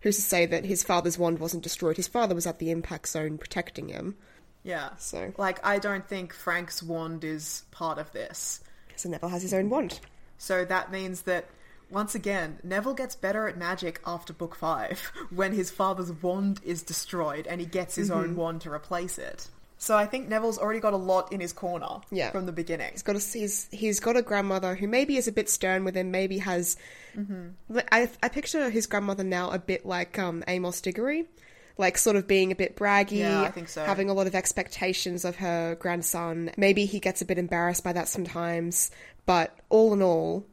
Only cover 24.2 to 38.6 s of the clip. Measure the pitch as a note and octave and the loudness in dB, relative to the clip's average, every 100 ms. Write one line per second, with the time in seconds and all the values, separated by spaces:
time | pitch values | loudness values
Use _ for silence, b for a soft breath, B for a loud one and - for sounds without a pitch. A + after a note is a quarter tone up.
24.2 | A#3 G#3 G3 F#3+ F#3 F#3 G3+ A#3+ C#4+ C#4 | 4 0 2 0 0 -2 2 2 4 2
25.2 | A#3 G#3+ G#3 - F#3+ F#3+ F#3+ F#3 F#3 F#3 | 2 0 0 0 2 2 2 0 0 0
26.2 | F#3+ F#3+ G3 F3+ F3 - B B B - | 0 0 0 0 0 -2 B B B -8
27.2 | G3+ F#3+ F3 F#3 - A3+ - A3 A#3+ - | -6 -6 -10 -14 -2 0 4 4 4 0
28.2 | A3+ C4+ - D#4+ C4+ A3 G#3+ G#3 G3+ G3 | -2 -2 -2 0 0 0 0 0 0 -2
29.2 | F#3+ F3+ F3+ F#3 F3 F#3+ G3 F3+ F3 - | -2 0 0 -4 -2 -4 -2 -4 -4 -2
30.2 | F#3 E3+ - F3+ F3+ F3+ - E3 B3 D4+ | -2 -2 -2 -2 -2 -2 -4 -2 0 0
31.2 | E4 B B B B B F#3 - - G3+ | -4 B B B B B 2 4 4 4
32.2 | G3 G3 F#3+ F#3 F#3+ - G3+ G3+ G3+ G#3 | 6 6 6 2 -2 2 4 6 4 2
33.2 | G3+ G3 G3 - G3 - D#3 F#3+ G3 G3 | 2 4 2 -2 -10 -4 0 2 4 4
34.2 | F#3+ F#3 - - F#3 - F#3+ F#3 F#3 F3 | 4 2 0 0 -4 -2 0 0 -2 -2
35.2 | F3 F3 F#3 E3+ E3 E3 F#3 F3 E3+ F3 | -4 -2 0 0 0 -2 -2 0 0 -2
36.2 | E3+ E3 E3+ - G3 G3+ G3+ G3+ F#3+ F#3 | -2 -2 -4 4 6 6 4 2 0 -2
37.2 | F3+ F3+ F3 E3+ F3 F3 F#3 F3 - - | 0 0 2 2 2 2 0 0 0 -2
38.2 | E3+ E3+ E3+ E3+ | -4 -2 -2 0